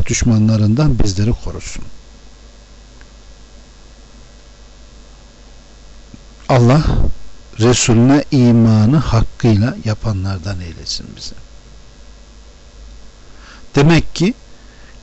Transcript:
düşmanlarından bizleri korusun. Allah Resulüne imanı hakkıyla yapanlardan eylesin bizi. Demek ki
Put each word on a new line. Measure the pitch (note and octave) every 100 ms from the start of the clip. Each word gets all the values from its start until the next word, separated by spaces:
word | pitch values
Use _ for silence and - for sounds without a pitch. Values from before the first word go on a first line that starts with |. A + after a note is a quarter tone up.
| -
düşmanlarından | A#2 B2 A2 A2 A2 G#2 A2+ D3+ A#2
bizleri | G2 F#2+ G#2 -
korusun. | - F2 - - - - - - - - - - - - - - - - - - - - - - - - - - - - - - - - - - - - - - - - - - - - - - - - -
Allah | C3 A#2+ D3 - - - - - - - -
Resulüne | A2+ B2 - A#2 B2 C#3+ -
imanı | C#3 A#2+ A#2 A2+ A2 G#2+ D3+
hakkıyla | - A2 - - A#2+ G#2 A#2 D3+ A2+
yapanlardan | G#2 - G2 F#2+ F#2+ F2 F#2+
eylesin | F2 E2 D#2+ - - -
bizi. | - - - - - - - - - - - - - - - - - - - - - - - - - -
Demek | D3 D#3+ - -
ki | F3 - - - - - - -